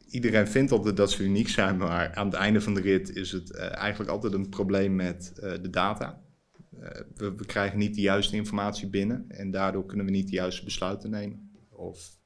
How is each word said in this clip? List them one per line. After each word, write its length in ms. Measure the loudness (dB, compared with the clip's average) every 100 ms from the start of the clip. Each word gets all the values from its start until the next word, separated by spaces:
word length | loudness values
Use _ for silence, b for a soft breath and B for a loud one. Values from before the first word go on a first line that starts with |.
| -10
iedereen 400 | -2 4 4 6
vindt 240 | 4 6
altijd 240 | 4 4 4
dat 140 | 4
ze 120 | 4
uniek 240 | 2 2 2
zijn, 280 | 2 2 2
maar 380 | 2 0 0
aan 120 | -2 -2
het 80 |
einde 260 | 2 4 4
van 140 | 4
de 60 | 2
rit 360 | 4 4 2 -6
is 160 | -6
het, 200 | -6 -8 -8
eh, 180 | -8 -4
eigenlijk 340 | -2 -2 -2
altijd 220 | -2 -2
een 160 | -2 -2
probleem 460 | -2 0 2 2
met, 380 | 2 0 -4 -10 -12
eh, 140 | -8 -8
de 80 | -4
data. 540 | 0 0 0 -8 -10 -20 _ _ -20 -20 -18
Eh, 200 | -16 -14 -16
we, 200 | -8 -6
we 100 | -6 -4
krijgen 320 | 0 0 0
niet 160 | -2
de 60 | 2
juiste 360 | 2 4 2 0
informatie 520 | -2 -2 -2 -4 -4
binnen 360 | 0 0 -2 -6
en 220 | -10 -4
daardoor 360 | 0 0 0 -4
kunnen 200 | -2 0
we 60 |
niet 140 | 0 0
de 60 |
juiste 300 | -2 -2 -4
besluiten 460 | -6 -4 -4 -4 -6
nemen. 400 | -6 -8 -10 -16 -20 _
Of 480 | -16 -14 -14 -18 -20